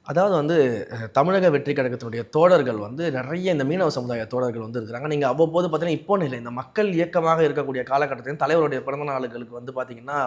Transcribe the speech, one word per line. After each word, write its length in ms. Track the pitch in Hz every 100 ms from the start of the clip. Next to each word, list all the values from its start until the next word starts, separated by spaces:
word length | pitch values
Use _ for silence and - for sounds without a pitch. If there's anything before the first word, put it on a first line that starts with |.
அதாவது 320 | - 151 202 165
வந்து, 520 | 147 170 127 110 -
அஹ், 200 | 117 113
தமிழக 380 | 139 165 190 165
வெற்றி 240 | 143 143
கழகத்தினுடைய 560 | 139 127 120 117 117 110
தோழர்கள் 460 | 156 180 170 123 110
வந்து 360 | 101 139 170
நிறைய 400 | 131 127 175 185
இந்த 120 | 151
மீனவ 240 | 135 185 170
சமுதாய 380 | 131 123 120 110
தோழர்கள் 360 | 123 123 113
வந்து 200 | 110 120
இருக்கிறாங்க. 260 | 110 120 151
நீங்க 200 | 147 131
அவ்வப்போது 400 | 143 160 170 175
பார்த்தீங்கன்னா, 320 | 156 170 147
இப்போ 180 | - 202
இல்லை, 200 | 143 123
இந்த 120 | 120
மக்கள் 440 | 123 127 - 208
இயக்கமாக 480 | 165 170 175 160 165
இருக்கக்கூடிய 400 | 151 143 135 131
காலகட்டத்தில் 540 | 123 135 143 123 123 151
தலைவருடைய 420 | 143 165 147 127
பிறந்த 200 | 135 143
நாளுகளுக்கு 500 | 147 131 123 120 113
வந்து 180 | 120 123
பார்த்தீங்கன்னா, 460 | 127 127 117 127 143